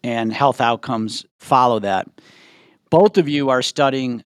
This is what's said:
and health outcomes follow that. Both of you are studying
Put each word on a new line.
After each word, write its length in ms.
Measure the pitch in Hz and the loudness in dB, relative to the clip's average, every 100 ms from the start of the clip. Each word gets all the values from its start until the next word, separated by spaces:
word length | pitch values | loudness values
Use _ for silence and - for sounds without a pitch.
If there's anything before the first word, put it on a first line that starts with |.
and 300 | 123 117 113 | -4 -4 -4
health 300 | 110 139 123 | 0 0 2
outcomes 640 | 120 117 - 117 110 - - _ | -2 -2 -6 -8 -8 -12 -16 _
follow 400 | - 131 127 110 | 0 2 4 0
that. 280 | 101 95 - _ _ _ _ _ _ _ _ | -2 -4 -4 _ _ _ _ _ _ _ _
Both 280 | 160 208 202 | 4 4 2
of 100 | 147 | 0
you 220 | 147 135 | 0 0
are 120 | 127 | 0
studying 600 | 123 - 139 135 127 117 | -2 0 0 0 -6 -8